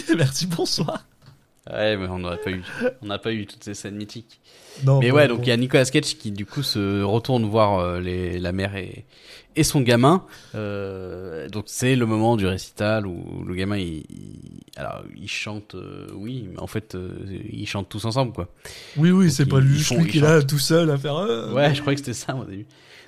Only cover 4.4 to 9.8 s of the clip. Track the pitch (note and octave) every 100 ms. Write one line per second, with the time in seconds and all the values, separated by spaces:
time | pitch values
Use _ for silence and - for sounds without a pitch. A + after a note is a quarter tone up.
4.4 | _ - - - C3+ C3+ A#2+ C#3+ C#3+ A#2
5.4 | B2 A#2+ B2+ C#3+ B2+ D3+ C#3 - A2 G2+
6.4 | G2+ - C3+ G#2+ G2 G2+ G2 A2+ - B2+
7.4 | G#2+ A2 G#2 G2 F2 F2 F2+ F2+ F2+ F2+
8.4 | F2+ F#2+ G2 G2+ F#2+ G#2 - _ - -
9.4 | - - C#3+ D3+